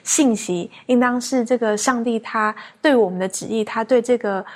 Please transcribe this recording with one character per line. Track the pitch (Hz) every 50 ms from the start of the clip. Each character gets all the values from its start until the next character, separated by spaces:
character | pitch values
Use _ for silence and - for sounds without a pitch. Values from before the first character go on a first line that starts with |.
| -
信 | - - - 302 254 220
息， | 202 - - 180 175 170 - - - -
应 | - 254 240
当 | 247 247 247 247
是 | 240 - 262 254 233
这 | 226 254
个 | 233 233 214 208
上 | 208 - 277 254 240 226
帝 | 247 226 220
他 | 226 - - 226 214 214 214 - - - - _ -
对 | 311 277
我 | 240 214 180
们 | 185
的 | 180 185
旨 | 190 - - -
意， | - 220 226 214
他 | - - 226 226
对 | 226 262 240
这 | 233 240 247 233
个 | - 202 196 190 185 - -